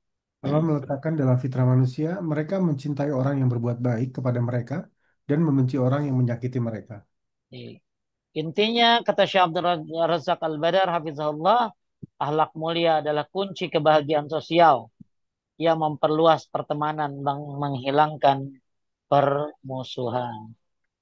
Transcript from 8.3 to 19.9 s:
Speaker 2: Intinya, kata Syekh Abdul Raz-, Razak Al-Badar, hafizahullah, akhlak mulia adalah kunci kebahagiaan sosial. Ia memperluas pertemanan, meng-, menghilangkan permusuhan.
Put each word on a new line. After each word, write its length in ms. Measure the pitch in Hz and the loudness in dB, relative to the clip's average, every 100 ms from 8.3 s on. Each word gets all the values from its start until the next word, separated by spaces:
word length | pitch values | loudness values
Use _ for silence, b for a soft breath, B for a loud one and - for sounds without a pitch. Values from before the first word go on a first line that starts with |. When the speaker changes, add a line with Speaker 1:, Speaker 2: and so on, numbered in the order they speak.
| 156 | -6
Speaker 2:
Intinya, 440 | 160 175 214 233 233 233 - | -4 0 0 4 4 4 2
kata 160 | 202 185 | 0 2
Syekh 140 | 190 175 | 2 2
Abdul 160 | 170 170 | 0 -2
Raz-, 160 | 170 156 160 165 | -2 -4 -2 0
Razak 280 | 170 156 165 | 0 -2 -2
Al-Badar, 460 | 160 151 165 185 185 170 | -2 -2 0 2 2 0
hafizahullah, 680 | 156 143 151 151 180 240 226 - _ _ - - | -4 -4 -4 0 2 2 0 -6 _ _ -20 -6
akhlak 280 | 135 156 156 156 | -2 0 -2 -2
mulia 300 | 160 170 170 156 147 | -4 0 2 2 0
adalah 200 | 147 143 | -4 -4
kunci 400 | 185 196 - 170 | -6 -6 -6 -2
kebahagiaan 540 | 165 151 156 143 151 147 156 | 0 4 4 4 -2 -2 -6
sosial. 420 | - 165 165 127 - _ - _ _ _ _ - | 0 6 6 6 0 _ -20 _ _ _ _ -2
Ia 120 | 165 160 | 0 2
memperluas 580 | 156 143 151 156 165 151 - | 0 0 0 4 4 4 0
pertemanan, 580 | 143 139 147 151 156 147 139 139 | -8 -6 -4 -4 -4 -6 -4 -4
meng-, 320 | 143 147 139 | -4 -8 -6
menghilangkan 800 | 143 135 135 143 151 151 143 135 139 - _ _ _ _ - | -4 -4 0 2 2 2 2 2 -4 -14 _ _ _ _ 0
permusuhan. 1500 | 143 135 143 151 - 131 131 123 | 2 4 0 -4 -10 -12 -10 -10